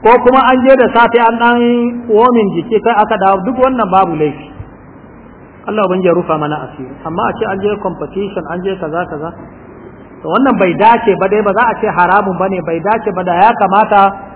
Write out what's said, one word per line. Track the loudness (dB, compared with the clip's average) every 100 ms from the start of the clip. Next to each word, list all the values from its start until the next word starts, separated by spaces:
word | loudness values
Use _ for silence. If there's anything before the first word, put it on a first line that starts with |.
Ko | 4 4
kuma | 4 4
an | 4 2
je | 4
da | 4 4
safe | 4 2 4
an | 2 2
ɗan | 0 2 2 0 -2 -6
warming | 0 2 4 4 0
jiki | -2 -2 -2
kai | 0 0
aka | 0 2
dawo, | 2 0
duk | -2 0
wannan | 0 0 0
babu | 2 0 0
laifi. | -4 -4 -16 -18 -20 -20 -20 -20 -20 -20 -20 -20 -20 -16
Allah | -8 -2
ubangiji | 0 0 2
ya |
rufa | 0 0 -4
mana | -2 -6 -10
asiri. | -14 -16 -14
Amma | -10 -6
a | -4
ce | -4 -6
an | -4
je | -4 -4
competition, | -6 -8 -10 -8 -8 -8 -8
an | -8
je | -6 -6
kaza | -6 -6 -6
kaza, | -8 -12 -14 -20 -20 -20 -20 -20 -20 -20 -16
to | -4
wannan | 0 2 2
bai | 0 2
dace | 2 4 2 0
ba | 0
dai, | 0
ba | 0 0
za |
a | 0 -2
ce | -4
haramun | 0 2 2 0 -4
ba | -4
ne, | -4
bai | -4 -4
dace | -2 -2 -2
ba | -4
da | -2
ya | 2 2 4
kamata | 2 2 2 4 2 0 -16